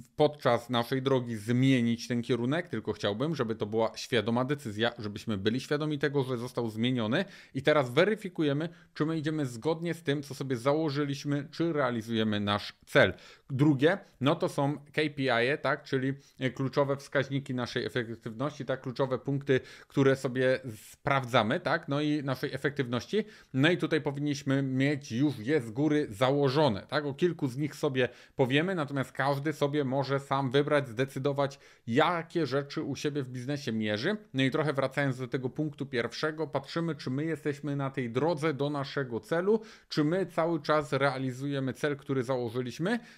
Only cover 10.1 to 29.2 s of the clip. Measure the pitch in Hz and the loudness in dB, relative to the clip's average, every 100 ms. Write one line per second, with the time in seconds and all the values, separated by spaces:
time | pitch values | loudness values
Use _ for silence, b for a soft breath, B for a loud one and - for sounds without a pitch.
10.1 | 147 139 131 135 123 123 151 160 139 143 | -2 -4 -8 -4 0 2 2 2 0 -2
11.1 | 139 147 143 - - 165 147 127 120 107 | -4 -2 -4 -4 -2 0 2 0 0 0
12.1 | 113 110 104 101 104 - - - 147 104 | 0 2 2 2 0 -2 -12 2 6 6
13.1 | - B B _ 131 151 135 147 190 B | 4 B B _ 4 6 6 4 2 B
14.1 | B 131 170 180 - 143 147 - - 156 | B 0 2 0 0 -2 -2 -6 -2 -2
15.1 | 143 135 117 120 156 131 147 - 135 131 | -2 0 2 2 2 0 -2 -2 -2 -2
16.1 | 139 B - 131 - 135 147 139 139 - | -4 B -4 -4 -2 -2 2 2 0 -2
17.1 | 143 131 139 139 127 120 127 107 127 113 | -2 -2 -4 -4 -4 -4 -4 -2 -4 -4
18.1 | 110 123 110 143 139 127 131 135 120 135 | -8 -12 -6 -6 -6 -6 -6 -6 -4 -2
19.1 | 127 - 139 139 131 B B B - 135 | -2 -2 -4 2 0 B B B 4 4
20.1 | 131 135 123 131 131 127 107 - - 147 | 4 0 0 2 2 -2 -12 -16 -8 0
21.1 | 135 123 120 107 143 - 165 165 143 151 | 0 4 4 4 2 0 -2 0 -2 0
22.1 | 151 139 131 147 131 147 143 123 120 - | 0 -2 -4 -4 -4 -4 -2 -2 -2 -2
23.1 | 208 214 B B 131 143 - 160 156 147 | -2 -2 B B 2 4 4 2 0 -2
24.1 | 139 147 143 - 135 139 131 139 143 139 | -4 -4 -2 0 0 0 0 0 0 -4
25.1 | 113 151 107 107 151 117 107 151 147 143 | 0 0 0 0 0 0 0 2 2 0
26.1 | 95 131 143 139 135 147 95 - 143 147 | 0 2 4 4 4 4 2 -2 -4 -4
27.1 | 135 180 165 139 123 151 - 151 131 123 | 0 0 0 -4 -2 -6 -2 -2 0 0
28.1 | B B - 127 139 180 185 135 139 131 | B B 0 2 4 2 -2 -2 -4 -4
29.1 | - | -2